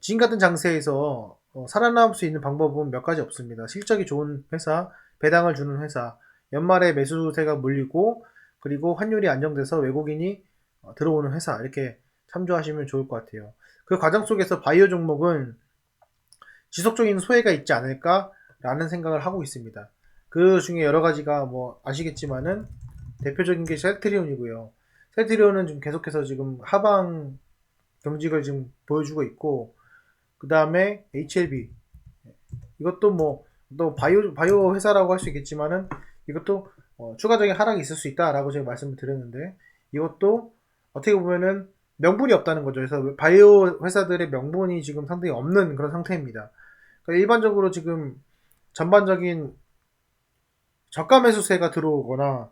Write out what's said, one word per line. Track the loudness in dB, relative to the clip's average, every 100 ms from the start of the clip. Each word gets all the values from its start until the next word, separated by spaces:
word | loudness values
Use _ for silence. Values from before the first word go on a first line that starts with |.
지금 | -4 2
같은 | 2 4
장세에서, | 4 4 0 0 0 -2 -2 -4 -10 -20 _
어, | -16 -4
살아남을 | 0 2 6 4
수 | 4
있는 | -4 -4
방법은 | -6 0 0 0 -4
몇 | -4
가지 | -4 -4
없습니다. | -4 -10 -16 -14 -12
실적이 | -12 -2 -2 0
좋은 | -4 -4 -8 -8
회사, | -8 -2 -2 -4 -12 _ _
배당을 | 2 4 2
주는 | 0 -6 -6
회사, | -8 -8 -8 -12 _ _ _
연말에 | -4 2 4 4
매수세가 | 2 -2 -2 -4 -2 -2 -2
몰리고, | -2 -2 -2 0 0 -2 -12 _ _ _
그리고 | -8 -4 -2
환율이 | -2 -2 0 0
안정돼서 | 0 -2 -4 -2 0
외국인이, | 0 -2 -4 -4 -6 -6 _ _ _ _
어, | -20
들어오는 | -4 -2 0 -2
회사, | -4 -6 -6
이렇게 | -6 -8 -8 -10 _ _ _
참조하시면 | -8 -2 -2 -2 -8 -6
좋을 | -6 -6
것 | -8
같아요. | -12 -18 -18 _ _ _
그 | _ 0
과정 | 2 2
속에서 | 0 -2 0 -2
바이오 | 2 6 6
종목은 | 4 -2 0 0 0 -4 -12 _ _ _ _ _ _ _ _ -20 _ _
지속적인 | -2 0 2 0 0
소외가 | 2 2 4
있지 | 0 0
않을까라는 | -2 -2 -6 0 0 0 -14 _ _ -6 -4 -4
생각을 | -4 -4 -4
하고 | -4 -6
있습니다. | -8 -12 -16 -18 -20 _ _ _ _
그 | 2 4 4
중에 | 2 -2
여러 | 2 4
가지가 | 2 0 -2 -2 -4
뭐 | -8 -10 -12
아시겠지만은 | -10 -8 -8 -8 -8 -6 -4 -6 -8 -18 -18 -18 -18 -10
대표적인 | -8 -4 0 0
게 | -2 -2
셀트리온이고요. | -2 -2 -2 -2 -2 -6 -8 -10 -14 _ _ _ _
셀트리온은 | -4 0 6 4 4 -2
지금 | -6
계속해서 | -8 -8 -6 -4
지금 | -4 -6 -8 -10
하방 | -2 2 4 2 0 -6 -10 -16 _ _ _ _ _ _
경직을 | -10 -6 -2 -2
지금 | -4 -8 -10 _ _
보여주고 | -2 -2 -4
있고, | -6 -4 -6 -4 -6 _ _ _ _ _ _ _
그 | 0
다음에 | 2 2 2 0 -4 _
에이치엘비, | -10 -4 -2 -2 -4 -10 -18 _ -20 -20 _ -20 _ _ -18 -18 _
이것도 | -6 2 2
뭐 | 2 0 -2 _ _ _ -4
또 | -4
바이오, | 0 2 4 2
바이오 | 0 2 4 4
회사라고 | 2 4 4 4
할 | 2
수 | -2
있겠지만은 | -8 -10 -6 -2 -4 -6 -14 -16 -20 -12
이것도, | -10 -4 -4 -4 _ _ _
어, | -16 -8
추가적인 | 0 2 2
하락이 | 2 0 0
있을 | -4 -8
수 | -10
있다라고 | -2 0 0 -2
제가 | -6
말씀을 | -8 -8 -10 -10
드렸는데 | -8 -8 -8 -12 -14 -16 _ _ _
이것도 | -6 -6 0 2 2 -2 _ _ _ _
어떻게 | -6 2
보면은 | 2 2 0 0 -2 -8 _ _ _
명분이 | 2 2 4
없다는 | 4 4 -2
거죠. | -4 -4
그래서 | -4 -4 -4 0
바이오 | 6 10 12 10 8 2
회사들의 | -2 0 0 0 -2
명분이 | -4 -4 -4 -2 -4
지금 | -6 -10 -8
상당히 | -6 -4
없는 | -4 2 2 2 0
그런 | -4
상태입니다. | -6 -6 -6 -6 -12 -16 _ -20 _ _ _
그러니까 | -2 2
일반적으로 | 4 4 4 2 0
지금 | -2 -6 -6 -6 -12 _ _ _ _ _
전반적인 | -4 4 4 4 0 0 -4 -8 -14 _ _ _ _ _ _ _ _ _ _ _ _ _
저가 | -10 4 6
매수세가 | 6 2 0 0 0
들어오거나 | 0 0 -2 -2 -2 -2 -2 -8